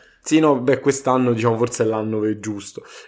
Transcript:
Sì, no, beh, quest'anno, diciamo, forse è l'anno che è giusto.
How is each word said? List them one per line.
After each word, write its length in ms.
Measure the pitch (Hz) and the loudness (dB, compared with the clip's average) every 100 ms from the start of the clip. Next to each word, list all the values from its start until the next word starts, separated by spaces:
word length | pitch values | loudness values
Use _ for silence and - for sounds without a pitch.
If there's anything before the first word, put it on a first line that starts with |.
| _ _ | _ _
Sì, 200 | - 156 | 0 2
no, 200 | 156 131 | 4 2
beh, 200 | 127 131 | 2 2
quest'anno, 520 | 143 139 135 127 127 | 0 0 0 2 2
diciamo, 240 | 113 117 113 | 2 0 2
forse 280 | 120 - | -2 0
è 20 | 110 | -2
l'anno 340 | 110 110 110 | -2 -4 -2
che 100 | 107 | -2
è 80 | 101 | -4
giusto. 440 | 107 101 98 - - - | -6 -8 -10 -16 -18 -20